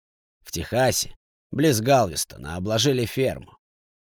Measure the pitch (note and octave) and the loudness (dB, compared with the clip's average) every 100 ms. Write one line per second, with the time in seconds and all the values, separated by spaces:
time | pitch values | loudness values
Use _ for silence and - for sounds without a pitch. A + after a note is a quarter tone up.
0 | _ _ _ _ - E2+ D#2+ A#2 B2+ - | _ _ _ _ -12 -10 -2 2 2 0
1 | - - _ _ _ - D#3 A2 A#2 C3+ | -4 -10 _ _ _ 0 2 2 4 4
2 | G2 C#2+ - - C#2+ F2 G2 A2+ C#3 B2+ | 2 -2 -8 -10 -10 -6 -2 0 2 2
3 | A2+ C3 B2+ C2+ - - _ _ _ _ | -2 0 -2 -2 -12 -20 _ _ _ _